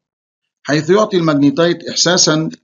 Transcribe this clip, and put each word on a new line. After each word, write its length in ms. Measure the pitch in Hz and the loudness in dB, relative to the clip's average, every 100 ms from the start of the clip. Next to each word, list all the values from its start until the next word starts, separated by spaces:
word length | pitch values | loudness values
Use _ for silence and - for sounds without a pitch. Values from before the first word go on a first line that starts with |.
| _ _ _ _ _ _ | _ _ _ _ _ _
حيث 280 | - 151 156 | -4 -2 2
يعطي 260 | 202 214 185 | 2 2 0
الماجنيتايت 720 | 165 143 143 143 170 170 - | 0 2 2 2 0 -2 -6
إحساسا 640 | - 165 175 - 156 160 - | -4 0 0 0 0 -4 -10